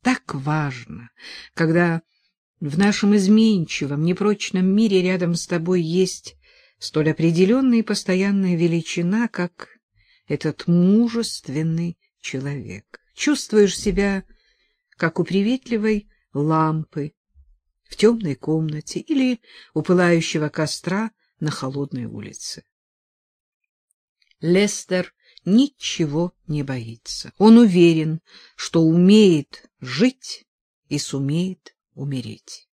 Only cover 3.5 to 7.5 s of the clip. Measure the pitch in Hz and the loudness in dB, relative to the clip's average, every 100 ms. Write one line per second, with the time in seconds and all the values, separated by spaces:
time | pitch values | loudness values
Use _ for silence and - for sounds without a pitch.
3.5 | 202 156 - 139 143 165 180 208 202 - | 2 -2 -6 -6 -2 -2 0 0 0 -4
4.5 | 185 185 196 226 190 180 185 175 170 - | -2 2 2 2 2 0 0 -2 -4 -4
5.5 | 175 165 185 160 175 185 - - _ _ | -4 -2 -2 0 0 -2 -4 -18 _ _
6.5 | _ _ _ - 156 156 156 165 165 190 | _ _ _ -6 -2 -2 0 0 2 2